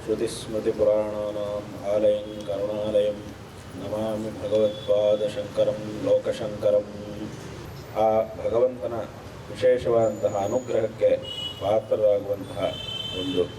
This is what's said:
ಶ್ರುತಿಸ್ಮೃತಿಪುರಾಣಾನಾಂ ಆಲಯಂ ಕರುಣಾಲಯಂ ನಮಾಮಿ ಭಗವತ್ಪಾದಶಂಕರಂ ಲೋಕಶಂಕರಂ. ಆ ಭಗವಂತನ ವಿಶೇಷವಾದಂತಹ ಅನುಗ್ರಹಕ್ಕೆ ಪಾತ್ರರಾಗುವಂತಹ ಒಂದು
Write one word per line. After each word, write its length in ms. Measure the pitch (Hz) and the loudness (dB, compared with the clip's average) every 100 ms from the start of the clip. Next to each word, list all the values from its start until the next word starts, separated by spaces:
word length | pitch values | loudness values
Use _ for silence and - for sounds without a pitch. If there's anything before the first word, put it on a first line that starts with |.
ಶ್ರುತಿಸ್ಮೃತಿಪುರಾಣಾನಾಂ 1600 | - 110 113 - - 107 107 107 104 107 107 104 104 104 104 104 104 101 101 104 | -2 -2 -2 -4 -6 -2 -2 2 4 4 2 -2 -4 -4 -4 -6 -8 -8 0 4
ಆಲಯಂ 520 | 107 104 107 107 104 | 4 4 -2 -10 -6
ಕರುಣಾಲಯಂ 720 | 98 104 107 107 104 104 104 104 - - - - 92 | -4 -2 -2 2 2 2 0 -8 -14 -16 -16 -14 -10
ನಮಾಮಿ 480 | 98 107 110 107 110 - | -6 -2 -2 -2 -4 -6
ಭಗವತ್ಪಾದಶಂಕರಂ 1600 | - 107 107 104 104 104 104 104 104 104 104 - 107 104 107 107 92 | 0 4 4 0 0 2 4 2 0 -2 -6 0 0 0 -6 -4 2
ಲೋಕಶಂಕರಂ. 800 | 104 - 104 110 104 107 104 104 104 104 104 107 - - - - - - 104 | 2 2 -4 -4 0 2 2 2 -10 -10 -10 -10 -10 -12 -12 -12 -14 -8 2
ಆ 260 | 110 110 - - 104 | 4 4 2 -2 0
ಭಗವಂತನ 480 | 113 127 123 123 117 101 - - - - | 2 2 2 -6 -6 -8 -10 -14 -16 -12
ವಿಶೇಷವಾದಂತಹ 840 | - 127 127 - 117 110 107 104 104 | 2 4 4 4 4 4 2 0 2
ಅನುಗ್ರಹಕ್ಕೆ 840 | 101 127 123 139 110 - 131 - - - - - | 0 0 0 0 0 4 4 4 -2 -6 -8 -4
ಪಾತ್ರರಾಗುವಂತಹ 1080 | 98 107 - 110 107 101 98 101 95 104 92 - - - - 90 | 2 2 2 4 4 4 2 -4 -4 -2 -2 -2 -6 -6 -6 -4
ಒಂದು 240 | 92 92 85 | -2 0 0